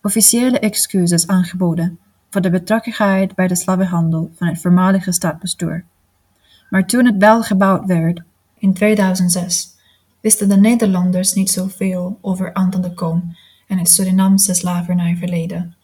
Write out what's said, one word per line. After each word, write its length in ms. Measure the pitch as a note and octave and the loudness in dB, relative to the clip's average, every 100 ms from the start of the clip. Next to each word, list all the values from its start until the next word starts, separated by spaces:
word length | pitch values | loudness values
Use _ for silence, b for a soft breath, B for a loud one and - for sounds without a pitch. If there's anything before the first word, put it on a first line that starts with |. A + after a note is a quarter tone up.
officiële 560 | G3+ A3 G3+ A#3 B3+ B3 | -2 0 2 2 2 0
excuses 680 | G#3+ - - G3 F3 E3+ - | -2 -2 -2 0 2 0 2
aangeboden 720 | F#3+ E3+ F3+ F3+ E3 E3+ E3+ _ _ _ | 0 0 -2 -2 -2 -4 -6 _ _ _
voor 100 | G3 | -2
de 100 | F#3 | 0
betrokkenheid 840 | F3+ F3+ A3 A#3 A3 G3+ F#3+ F#3+ | -2 0 -4 -4 -2 0 0 -2
bij 140 | - F#3 | -2 -2
de 80 | F3+ | -2
slavenhandel 720 | - F#3 F#3+ E3+ E3 D#3+ D#3+ | -2 -2 0 0 0 -2 -4
van 140 | - E3+ | -4 -4
het 120 | E3+ | -2
voormalige 520 | F3+ F3+ F#3 G3 F3+ | 2 4 4 0 -2
stadbestuur. 720 | F3 E3 D#3+ F#3 - E3 E3 - _ _ _ _ b b b b | -4 -4 -6 -10 -6 -6 -6 -12 _ _ _ _ b b b b
Maar 160 | F#3+ F#3+ | -2 0
toen 200 | A#3+ B3 | 2 4
het 100 | G3 | 6
wel 260 | G#3 A3+ | 4 4
gebouwd 440 | A3 F#3+ G3 F#3+ F#3+ | 2 2 2 2 0
werd, 360 | E3+ E3 E3+ - _ _ _ | 0 0 -4 -10 _ _ _
in 160 | G3 | -2
tweeduizend 580 | F#3 G#3 G#3 F#3 F#3 F3 | 2 0 2 0 0 0
zes, 440 | F3 F3 - - b b b b _ | -2 -4 -6 -6 b b b b _
wisten 280 | A3 - G3 | -2 0 4
de 80 | G3 | 6
Nederlanders 760 | G#3+ A#3+ G#3+ F#3 F3+ F3+ F#3 | 6 4 2 0 0 0 -2
niet 180 | G3 F#3+ | -2 -2
zoveel 680 | - F#3+ - G3 F3+ F3+ A3 | -2 -6 -4 -4 -4 -6 -8
over 320 | G3+ F#3 F#3 | -6 -6 -4
Anton 280 | F#3+ F#3 F3 | -2 0 0
de 140 | F3 | -6
Kom 420 | - E3 E3+ F3 B B B B | -6 -4 -2 -4 B B B B
en 120 | F#3 | -2
het 120 | F3 | 0
Surinaamse 640 | - F#3 F#3 F#3+ G3 - | 0 2 2 4 4 2
slavernijverleden. 1200 | F3+ F3+ F3 F3 F3+ E3+ F3 F3+ F3 E3 E3+ F3 _ | -2 -2 -4 -2 -2 0 -2 -4 -4 -4 -8 -10 _